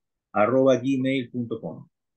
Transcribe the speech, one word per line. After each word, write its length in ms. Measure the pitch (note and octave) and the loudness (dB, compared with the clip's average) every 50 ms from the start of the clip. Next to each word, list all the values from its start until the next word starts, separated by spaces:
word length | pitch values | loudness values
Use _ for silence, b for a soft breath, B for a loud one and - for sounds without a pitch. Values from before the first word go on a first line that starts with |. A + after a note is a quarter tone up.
| _ _ _ _ _ _ - | _ _ _ _ _ _ 0
arroba 440 | G2+ G#2 A2 B2+ C3 C3+ C3+ C3 | 0 2 2 4 4 4 4 4
gmail 540 | A2+ A#2 C3+ C#3 C3 C3 C3 C3+ C3+ B2 B2 | 4 2 0 -2 -2 0 -2 -2 -2 -4 -6
punto 300 | - B2 A#2+ A2+ A2+ - | -8 -8 -8 -6 -8 -8
com. 280 | - E2 D#2 - - - _ _ _ _ _ | -10 -12 -14 -14 -18 -20 _ _ _ _ _